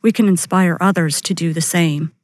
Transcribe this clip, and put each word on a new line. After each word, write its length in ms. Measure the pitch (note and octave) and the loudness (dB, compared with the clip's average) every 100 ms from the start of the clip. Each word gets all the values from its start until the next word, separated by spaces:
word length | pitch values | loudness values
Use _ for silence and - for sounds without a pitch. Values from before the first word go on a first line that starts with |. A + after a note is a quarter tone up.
we 100 | A3+ | 2
can 160 | G#3+ G#3+ | 2 2
inspire 500 | F3+ - F#3 F#3 E3 | 2 0 0 2 2
others 400 | F#3 F#3 D#3+ C#3+ | 0 2 0 -2
to 120 | - | -6
do 200 | F3+ E3+ | -4 -2
the 80 | D#3+ | -2
same. 500 | D#3 F3 E3 D3 D#3+ _ | -2 0 0 0 -6 _